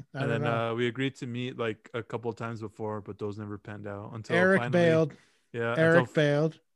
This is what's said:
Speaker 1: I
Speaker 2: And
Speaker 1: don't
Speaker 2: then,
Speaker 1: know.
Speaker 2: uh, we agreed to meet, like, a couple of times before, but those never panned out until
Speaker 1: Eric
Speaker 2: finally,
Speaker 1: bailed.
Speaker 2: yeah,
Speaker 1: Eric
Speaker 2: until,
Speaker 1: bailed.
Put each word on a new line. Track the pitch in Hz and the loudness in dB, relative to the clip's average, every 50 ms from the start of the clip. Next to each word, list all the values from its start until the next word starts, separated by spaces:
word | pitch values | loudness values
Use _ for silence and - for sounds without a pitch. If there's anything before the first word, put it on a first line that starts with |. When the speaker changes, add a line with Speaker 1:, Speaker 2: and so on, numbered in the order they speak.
| - - - | -12 -12 -6
Speaker 1:
I | 139 | -4
Speaker 2:
And | |
Speaker 1:
don't | 127 120 | -2 0
Speaker 2:
then, | 117 117 120 | 0 0 0
Speaker 1:
know. | 117 117 113 117 113 | 0 0 0 0 0
Speaker 2:
uh, | 113 | 0
we | 117 123 120 | 0 0 0
agreed | 113 117 135 139 127 - | 0 0 -2 -4 -4 -6
to | 147 123 | -8 -8
meet, | 117 120 123 127 131 123 | -6 -6 -6 -6 -6 -4
like, | 120 113 110 - - - - | -4 -4 -4 -6 -8 -10 -8
a | 120 | -8
couple | 110 - - 113 117 117 | -6 -6 -6 -6 -4 -6
of | 110 | -6
times | - 117 113 117 107 | -6 -6 -8 -8 -8
before, | 110 104 - - 113 107 107 107 | -10 -12 -10 -8 -6 -6 -6 -6
but | 101 110 104 101 | -8 -10 -10 -6
those | 110 104 101 107 | -6 -6 -6 -6
never | 107 101 104 101 | -8 -10 -10 -10
panned | - - 104 104 101 104 | -12 -12 -14 -12 -10 -10
out | 101 101 104 117 117 | -10 -10 -10 -12 -12
until | 113 110 - 165 | -12 -4 0 2
Speaker 1:
Eric | 170 185 185 196 180 | 4 4 6 4 4
Speaker 2:
finally, | 120 139 147 175 175 | 2 2 2 4 4
Speaker 1:
bailed. | 165 160 160 165 151 - - _ _ _ _ _ _ - | 6 6 4 4 2 -2 -8 _ _ _ _ _ _ -6
Speaker 2:
yeah, | 120 117 117 117 139 | -4 -2 0 2 2
Speaker 1:
Eric | 160 165 165 170 | 4 6 6 4
Speaker 2:
until, | 127 117 - | 4 4 2
Speaker 1:
bailed. | 165 151 143 147 147 156 160 - - _ _ _ | 2 2 4 4 2 2 0 -2 -6 _ _ _